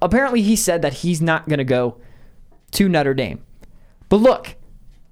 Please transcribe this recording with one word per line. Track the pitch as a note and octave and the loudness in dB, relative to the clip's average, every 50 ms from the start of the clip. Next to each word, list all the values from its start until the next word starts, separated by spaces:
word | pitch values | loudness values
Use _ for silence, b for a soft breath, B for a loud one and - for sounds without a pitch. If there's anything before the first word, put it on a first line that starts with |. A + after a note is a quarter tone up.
Apparently, | - F3 G3 B3 C#4 C4+ B3 A#3 | -2 0 2 0 2 2 0 0
he | G3+ G#3 A3+ | 2 2 0
said | G#3 - F#3 E3+ E3 | 2 0 0 0 0
that | D#3+ C#3+ C3+ | -2 -4 -4
he's | - - F3 F3 D#3 | -4 -2 -2 -2 0
not | E3 E3 D#3+ - - | 0 0 0 -2 -2
gonna | D#3 D3+ C#3 C3 | -2 -2 -2 0
go | B2+ B2+ B2 B2 A#2+ - b b b b b b b b b b b - - _ - | 0 0 0 0 -2 -6 b b b b b b b b b b b -20 -20 _ -8
to | - - G3+ F#3+ | -2 0 0 2
Notre | F3 D3+ C#3 C#3 C3+ | 2 0 0 0 -2
Dame. | C3+ A#2+ F2+ - - - - - - b b b b b b b b b - | -2 -4 -6 -8 -12 -16 -20 -20 -20 b b b b b b b b b 0
But | F#3+ | 2
look, | G#3+ A3+ C4 G#3+ - - - - - - - - - - - - - - - | 4 4 4 2 2 -6 -14 -20 -20 -20 -20 -20 -20 -20 -20 -20 -20 -20 -20